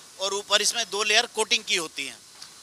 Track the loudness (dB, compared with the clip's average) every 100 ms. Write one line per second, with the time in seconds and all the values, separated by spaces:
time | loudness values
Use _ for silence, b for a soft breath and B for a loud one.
0 | -20 -6 -4 -4 2 2 2 -2 -2 -2
1 | 2 2 2 -2 -2 -2 0 -4 -4 -8
2 | -10 -12 -20 -20 -20 -20